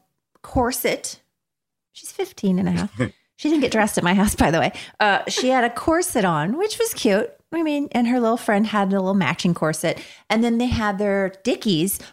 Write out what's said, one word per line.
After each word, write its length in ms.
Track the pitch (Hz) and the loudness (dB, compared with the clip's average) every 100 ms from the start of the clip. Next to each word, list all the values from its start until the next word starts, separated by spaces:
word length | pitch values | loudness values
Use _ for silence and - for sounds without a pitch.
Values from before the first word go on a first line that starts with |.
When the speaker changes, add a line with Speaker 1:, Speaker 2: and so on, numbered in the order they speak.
| _ _ _ _ | _ _ _ _
Speaker 1:
corset. 800 | - 269 240 254 214 - - - _ _ _ _ _ _ _ | -6 -2 0 -2 -2 -4 -6 -14 _ _ _ _ _ _ _
She's 200 | - - | -20 -16
fifteen 480 | - 370 - 202 185 | -8 -8 -4 0 0
and 80 | 185 | 0
a 20 | |
half. 300 | 170 202 - | -2 -4 -4
Speaker 2:
<laughs> 120 | 240 - _ _ | -6 -6 _ _
Speaker 1:
She 120 | 302 | 0
didn't 140 | 311 | 0
get 100 | 269 | 2
dressed 260 | 226 208 - | 2 0 0
at 60 | |
my 100 | 175 | 2
house, 220 | 190 202 - | 4 2 2
by 160 | 202 | 2
the 80 | 160 | 2
way. 100 | 135 - - - | 0 -4 -14 -2
Uh, 240 | 208 190 - | 2 2 -2
she 220 | - 254 | -2 2
had 160 | 262 | 2
a 60 | 240 | 2
corset 540 | 240 - 330 359 262 | -2 0 0 0 0
on, 320 | 190 160 160 285 | 2 0 0 -2
which 220 | 415 - | -4 -2
was 160 | 453 | -4
cute. 340 | - 220 196 - - _ | 0 2 2 0 -8 _
I 120 | 320 | -4
mean, 240 | 311 294 285 | 0 0 -2
and 160 | 240 233 | 0 2
her 140 | 254 | 2
little 160 | 226 233 | 2 0
friend 280 | - 202 | 0 0
had 240 | 214 214 196 | 2 0 2
a 80 | 196 | 0
little 120 | 185 | 2
matching 420 | 202 143 165 180 | 2 2 0 0
corset. 440 | 170 208 - 165 - - - _ | 0 0 0 -2 -4 -8 -20 _
And 140 | 220 | 0
then 140 | 233 233 | 2 0
they 80 | 247 | 0
had 320 | 233 208 190 | 0 -2 -2
their 340 | 208 196 190 190 | 0 0 -2 -4
Dickies, 560 | 233 359 226 160 190 - - | -2 -2 0 0 0 -4 -10